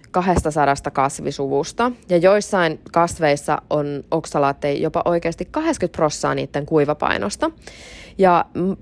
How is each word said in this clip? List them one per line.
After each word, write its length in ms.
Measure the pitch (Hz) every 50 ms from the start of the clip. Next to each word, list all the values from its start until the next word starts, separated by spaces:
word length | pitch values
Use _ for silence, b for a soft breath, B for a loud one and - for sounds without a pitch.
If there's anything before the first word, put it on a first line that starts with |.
| - -
kahdestasadasta 800 | - 180 175 196 175 170 - 160 151 160 143 139 139 - - 147
kasvisuvusta, 1000 | - 143 135 139 - - 151 147 139 - 139 135 139 139 160 - - - 233 254 247 - - -
ja 80 | 180
joissain 640 | 170 165 190 202 208 196 - 208 185 175 160 151 - - -
kasveissa 640 | - 170 170 170 - - 160 147 143 147 - - 151 - - -
on 340 | - 151 143 143 143 139 - -
oksalaatteja 680 | - 165 151 - - 151 143 139 139 - - 147 143 -
jopa 240 | 160 160 - 170 -
oikeasti 440 | - 175 170 - 165 170 - 180 -
kahdeksankymmentä 460 | - 302 320 330 285 - 190 170 -
prossaa 380 | - 165 151 - - - 143 143
niitten 320 | 139 135 139 - 147 147
kuivapainosta. 840 | - 165 151 143 143 151 - - - - - - 208 - - 302 330 320 - B B B B B B B B B B B B
Ja 260 | 196 180 175 165 - - -
m-, 180 | - 175 190 190 -